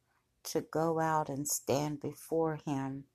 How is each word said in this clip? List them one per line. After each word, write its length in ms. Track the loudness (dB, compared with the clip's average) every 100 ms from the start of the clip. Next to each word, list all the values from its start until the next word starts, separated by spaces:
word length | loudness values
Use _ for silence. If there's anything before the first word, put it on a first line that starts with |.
| _ _ _ _
to 200 | -4 -4
go 400 | 0 0 2 2
out 260 | 4 2 0
and 180 | -2 -2
stand 540 | -2 0 2 0 -2
before 580 | -6 -8 -2 2 2 0 -2
him 380 | -2 -2 -6 -12